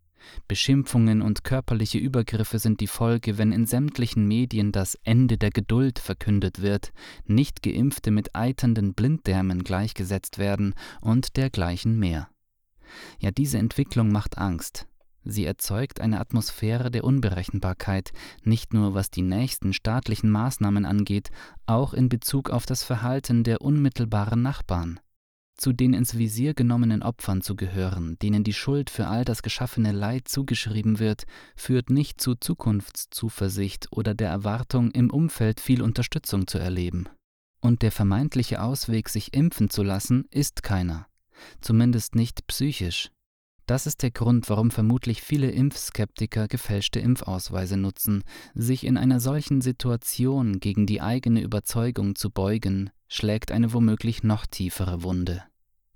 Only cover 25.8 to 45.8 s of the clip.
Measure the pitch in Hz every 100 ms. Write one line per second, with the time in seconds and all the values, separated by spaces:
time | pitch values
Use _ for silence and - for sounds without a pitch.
25.8 | 127 127 127 117 113 104 143 151 123 120
26.8 | 117 107 - 120 - 92 - 98 95 95
27.8 | 92 92 82 85 104 104 107 104 - 143
28.8 | 139 - 101 110 123 110 - - - -
29.8 | 107 101 104 127 - - 135 120 - 107
30.8 | 107 107 110 107 - - - - - 127
31.8 | 120 135 147 - - 120 - - - 104
32.8 | - - - - 113 - 98 98 98 -
33.8 | - - 110 107 104 95 104 110 - 127
34.8 | 120 - 120 139 165 - 110 110 - 127
35.8 | 117 113 120 - - 98 95 - 87 90
36.8 | 87 90 87 - _ _ _ _ 120 120
37.8 | 110 - 98 98 143 127 120 - 110 135
38.8 | - 113 - 107 - 131 165 - 104 -
39.8 | 98 98 - 123 - - 143 - - 95
40.8 | 90 80 - _ _ - - - - 113
41.8 | 120 117 - 117 117 - - - 139 143
42.8 | 90 - - _ _ _ _ _ - 127
43.8 | - - 127 - 117 120 113 107 117 -
44.8 | 110 123 - 113 - 147 131 - 139 -